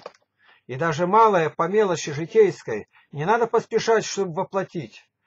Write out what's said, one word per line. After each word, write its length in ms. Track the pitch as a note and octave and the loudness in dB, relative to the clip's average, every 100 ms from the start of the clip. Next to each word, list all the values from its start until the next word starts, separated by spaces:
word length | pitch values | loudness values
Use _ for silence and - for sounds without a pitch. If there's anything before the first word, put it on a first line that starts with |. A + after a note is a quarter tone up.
| - _ _ _ _ _ - | -16 _ _ _ _ _ -12
И 100 | B2+ | -4
даже 300 | E3 D3 F3+ | -4 -2 2
малое 440 | A3 A3 F#3 D3+ | 4 6 4 0
по 180 | - E3+ | -2 -2
мелочи 440 | G#3+ G3 D#3+ F3 | 2 0 0 -6
житейской 760 | C#3+ E3 A3+ F#3+ - - G#2+ - _ _ | -8 0 4 4 2 -8 -10 -10 _ _
не 140 | C#3+ E3+ | -6 -2
надо 200 | A#3 A#3 | 0 0
поспешать, 580 | A3+ - A3 A3+ A3 | -2 -2 -2 2 0
чтобы 380 | - G3 F#3+ E3 | 0 -6 -6 -6
воплотить. 640 | F3+ F#3+ - F3 A2 - _ _ | -6 -6 -6 -8 -12 -16 _ _